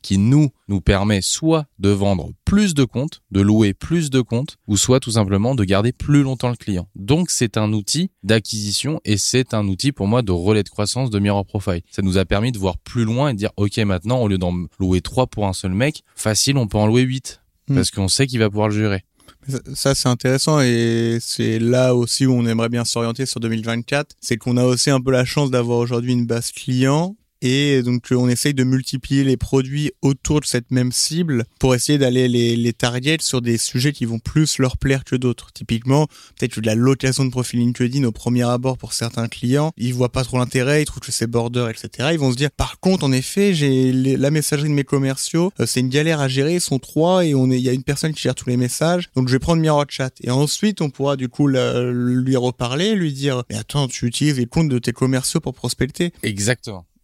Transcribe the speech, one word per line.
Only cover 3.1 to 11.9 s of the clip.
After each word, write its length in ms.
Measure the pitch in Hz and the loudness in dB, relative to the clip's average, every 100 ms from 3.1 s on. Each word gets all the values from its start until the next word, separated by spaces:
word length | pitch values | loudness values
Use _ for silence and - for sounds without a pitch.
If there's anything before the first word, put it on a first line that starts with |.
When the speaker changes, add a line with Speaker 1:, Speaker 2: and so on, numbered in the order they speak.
| - - | -8 -4
Speaker 1:
de 100 | 98 | 2
louer 320 | 101 107 107 | 4 6 4
plus 380 | 95 - 170 147 | 2 -2 -2 0
de 100 | 131 | 0
comptes, 360 | 117 117 143 - - | 0 -2 -6 -8 -2
ou 100 | 101 | 0
soit 220 | - 131 | 4 2
tout 140 | 123 | 2
simplement 420 | 113 95 98 113 135 | 0 2 2 2 2
de 80 | |
garder 300 | 95 98 113 | 2 2 2
plus 320 | - - 147 135 | -2 2 2 2
longtemps 240 | 127 123 | 0 -4
le 80 | 120 | -4
client. 320 | - 92 90 - | -4 -4 -6 -6
Donc, 340 | 98 156 180 | 0 0 0
c'est 260 | - 113 113 | 0 0 0
un 160 | 107 | 0
outil 380 | 107 98 147 190 _ 95 | 0 -2 -2 -4 _ 2
d'acquisition 760 | 110 - 107 104 95 131 160 - | 2 2 -4 -4 -4 -4 -4 0
et 120 | 104 | 0
c'est 380 | - 127 127 110 | 2 0 0 -2
un 140 | 101 | -2
outil 240 | 92 135 | -2 -2
pour 160 | - 98 | -2 0
moi 140 | 120 | 0
de 100 | 107 | 2
relais 320 | 87 92 110 98 | 0 2 2 0
de 40 | |
croissance 420 | - 104 123 131 | -4 -4 -2 -2
de 100 | 104 | 0
Mirror 260 | 101 101 95 | 2 0 -2
Profile. 360 | 104 101 87 - | -4 -4 -4 -4